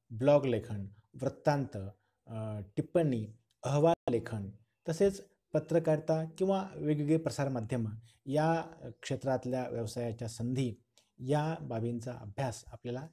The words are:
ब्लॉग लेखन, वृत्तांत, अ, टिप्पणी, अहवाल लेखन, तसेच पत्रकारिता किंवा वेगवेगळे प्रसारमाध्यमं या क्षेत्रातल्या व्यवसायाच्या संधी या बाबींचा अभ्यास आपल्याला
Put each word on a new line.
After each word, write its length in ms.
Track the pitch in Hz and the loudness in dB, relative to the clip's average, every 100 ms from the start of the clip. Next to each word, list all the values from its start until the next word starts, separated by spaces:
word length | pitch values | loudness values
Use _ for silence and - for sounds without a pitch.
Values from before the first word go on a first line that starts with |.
| _ | _
ब्लॉग 360 | 113 131 147 135 | 0 6 6 6
लेखन, 420 | 113 - 107 98 - _ - | 0 -2 -6 -8 -12 _ -6
वृत्तांत, 560 | - - - 147 131 104 98 104 _ _ - | -6 0 2 2 0 -6 -10 -12 _ _ -12
अ, 320 | 113 110 107 98 - | -8 -6 -6 -6 -6
टिप्पणी, 500 | 151 185 160 123 107 - _ _ | 0 2 4 2 -2 -10 _ _
अहवाल 480 | 123 143 160 170 - | -2 4 4 4 2
लेखन, 380 | 120 - 110 98 - _ _ - | -2 -2 -6 -8 -12 _ _ -6
तसेच 360 | 160 196 196 - _ _ | 2 2 2 -8 _ _
पत्रकारिता 720 | 156 156 165 160 156 156 160 160 - | -2 2 2 4 2 2 0 -2 -2
किंवा 300 | 190 196 196 - | 0 2 -2 -4
वेगवेगळे 420 | 151 151 147 160 | 0 2 4 2
प्रसारमाध्यमं 720 | 160 - 139 127 113 127 113 107 - _ - | 2 -2 -2 -2 -2 -2 -2 -4 -14 _ -2
या 380 | 143 160 165 - - 135 - | 2 4 2 0 -10 -16 -14
क्षेत्रातल्या 680 | - 131 135 131 123 127 123 | -6 -4 0 0 0 -2 -2
व्यवसायाच्या 580 | 117 113 123 117 113 117 | -4 -4 -4 -4 -4 -6
संधी 480 | 113 117 131 127 104 _ _ _ _ | -4 -2 0 -2 -4 _ _ _ _
या 360 | 131 147 151 165 | 0 0 2 -4
बाबींचा 520 | 147 113 117 120 117 | -4 -2 -2 -4 -6
अभ्यास 500 | 120 107 98 135 110 - | -10 -10 -4 -4 -4 -12
आपल्याला 400 | 120 120 120 160 | -12 -8 -8 -8